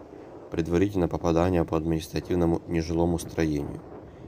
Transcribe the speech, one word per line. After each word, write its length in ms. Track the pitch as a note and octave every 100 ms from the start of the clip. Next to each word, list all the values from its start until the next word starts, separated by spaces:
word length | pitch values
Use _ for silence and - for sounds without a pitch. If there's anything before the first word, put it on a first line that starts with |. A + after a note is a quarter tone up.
| - - - - -
предварительно 580 | E2+ E2 F2 G2 G2 E2+
попадание 560 | D#2+ F2 E2 F2+ F2+
по 120 | D#2+ E2
административному 880 | D#2+ D#2+ D#2 D#2+ - F2+ E2+ E2 -
нежилому 500 | E2+ D#2+ E2 F2 E2+
строению. 640 | - - D#2+ D2 D2 - - - - -